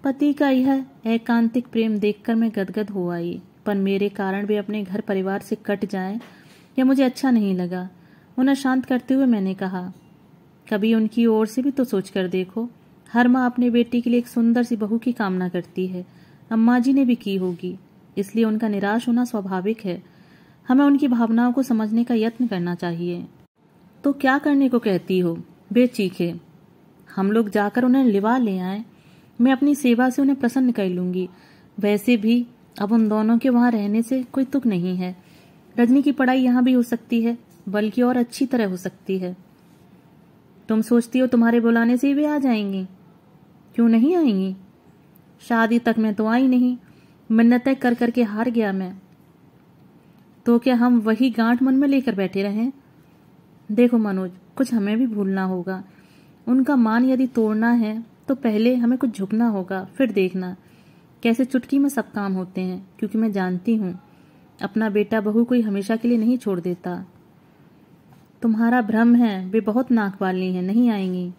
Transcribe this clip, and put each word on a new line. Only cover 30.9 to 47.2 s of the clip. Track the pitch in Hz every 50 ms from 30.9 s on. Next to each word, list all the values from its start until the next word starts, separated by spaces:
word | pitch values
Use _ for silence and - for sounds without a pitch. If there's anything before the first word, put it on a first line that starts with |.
| 180 180 180 180 180 185 180 180 - - - - - - - - _ -
वैसे | 196 208 208 202 202 247 247
भी | 220 202 220 233 240 240 - - _ - _ _ -
अब | 202 196
उन | 233 226 220 208
दोनों | 214 214 214 220 233
के | 233 - 269
वहां | 240 240 240 247
रहने | 233 214 202 202 208 226
से | 233 - 269 262 247
कोई | - - 269 269
तुक | 269 - 277 269
नहीं | 233 202 175 175 185 185
है। | 180 180 180 185 - - - - - - - - - _ - - -
रजनी | 240 233 254 285
की | 269 294
पढ़ाई | 269 - 262 254 262 262
यहाँ | 254 247 247 254 247
भी | 262 254
हो | 247
सकती | 240 240 240 233 - - 240 233 226
है, | 233 233 233 - _ - _ - 196
बल्कि | 190 208 214 214 202 247
और | 247 247 254
अच्छी | 254 240 240 - - 277
तरह | 247 - 240 220 190
हो | 185
सकती | 180 - 180 - _ _ - 190
है।" | 190 185 180 180 - - _ _ _ _ _ - _ - _ - - _ _ _ - _ _ _ _ _ _ _ - - -
"तुम | 220 220
सोचती | 220 - 240 233 233 - - 254
हो | 254
तुम्हारे | 247 254 233 233 233 233 240
बुलाने | 226 233 233 233 233 233 247
से | 247 -
ही | 277 277
वे | 285 302
आ | 294 302
जाएंगी?" | 294 269 262 233 214 208 196 196 190 185 185 - - - - _ _ _ _ _ - - _ _ - _ _ -
"क्यों | - 233 233
नहीं | 226 226 233 302 370
आएंगी?" | 349 320 254 202 190 190 190 190 190 - - _ _ _ - _ _ _ _ _ - _ _ _ _
"शादी | - - 240 226 226 214 233 233
तक | 233 233 226 226
मैं | 220 220 208
तो | - 214
आई | 220 226 247 269
नहीं, | 262 254 247 247 247 247 240 - - - - _ _ _ _